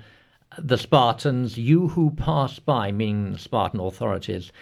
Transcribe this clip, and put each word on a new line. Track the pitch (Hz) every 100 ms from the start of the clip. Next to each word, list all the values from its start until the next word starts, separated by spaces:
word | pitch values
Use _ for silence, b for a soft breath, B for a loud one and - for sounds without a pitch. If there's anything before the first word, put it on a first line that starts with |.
| b b b b b -
the | 156 123
Spartans, | - 143 131 - 143 127 120 113
you | 117 165 175
who | 175 156
pass | 156 - 151 131 -
by," | - 127 101
meaning | 101 110 104 101
the | 98
Spartan | - 117 92 104
authorities, | 92 - 117 98 - 92 90 -